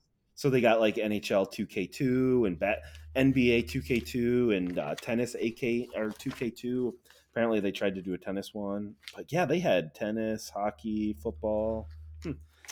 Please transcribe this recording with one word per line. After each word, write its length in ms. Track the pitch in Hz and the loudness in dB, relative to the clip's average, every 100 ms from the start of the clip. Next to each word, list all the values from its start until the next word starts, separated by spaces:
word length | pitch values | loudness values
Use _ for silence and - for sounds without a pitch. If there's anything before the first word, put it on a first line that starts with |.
| _ _ _ | _ _ _
so 160 | - 143 | -2 2
they 100 | 127 | 6
got, 180 | 113 113 | 6 6
like, 200 | 110 110 | 4 2
N 120 | 107 | 0
H 220 | 104 - | -2 2
L 140 | 104 95 | 2 2
two 200 | - 101 | -2 -6
K 200 | 104 92 | -4 -4
two 580 | - 131 127 131 123 | -2 0 2 4 4
and 140 | 104 80 | 2 2
Bat-, 240 | 98 - - - - | 0 -2 -6 -16 -4
N 180 | 135 135 | 2 4
B 200 | 131 120 | 6 6
A 100 | 117 | 4
two 180 | - 135 | 2 -2
K 180 | - 117 | -2 -2
two 520 | - 123 120 123 120 | -2 0 2 4 4
and, 280 | 98 90 87 | 4 2 -2
uh, 160 | 73 76 | -4 -4
tennis 380 | - 117 120 - | -2 0 0 -2
A 120 | 113 | -4
K 360 | - 120 120 123 98 | -2 -2 0 -2 -4
or 140 | 107 | -4
two 200 | - 135 | -4 -8
K 200 | - 120 | -4 -6
two. 480 | - 123 127 120 123 _ - _ | -6 -4 -2 -2 -4 _ -20 _
Apparently 300 | - 117 107 | 0 2 2
they 120 | 98 | 0
tried 220 | 92 101 | 0 -2
to 80 | 95 | -2
do 100 | 90 | -4
a 60 | 90 | -6
tennis 340 | 101 98 95 | -4 -6 -6
one. 420 | 107 101 101 104 - - - | -8 -6 -6 -8 -14 -16 -14
But, 160 | - | -4
yeah, 140 | 175 175 | 0 0
they 120 | 170 | 0
had 360 | 170 92 80 | 2 2 0
tennis, 560 | - 107 113 110 110 - | -4 -4 -2 -2 -4 -6
hockey, 640 | 101 104 - 113 107 107 | -6 -6 -4 -6 -4 -4
football. 720 | 104 117 78 107 107 110 113 - - - - | -4 -8 -4 -2 0 -2 -4 -8 -14 -16 -12
Hmm. 100 | 170 - - _ - | -10 -10 -14 _ -18